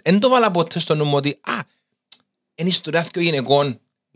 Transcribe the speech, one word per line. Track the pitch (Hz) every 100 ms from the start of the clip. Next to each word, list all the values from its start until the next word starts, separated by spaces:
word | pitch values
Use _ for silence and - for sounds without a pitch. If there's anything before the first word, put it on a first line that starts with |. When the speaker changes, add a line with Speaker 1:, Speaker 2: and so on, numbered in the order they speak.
Speaker 1:
εν | - 202
το | 254
βάλα | 254 220
ποτέ | 175 165 180
στο | -
νου | 151
μου | 147 143
ότι, | 143 139
«Α, | - 120 - _ _ _ _ - _ _ _
είναι | - 180
ιστορία | 175 156 160 165
δυο | 180
γυναικών | 170 160 123 143 143
Speaker 2:
Ναι. | 113 _ _ _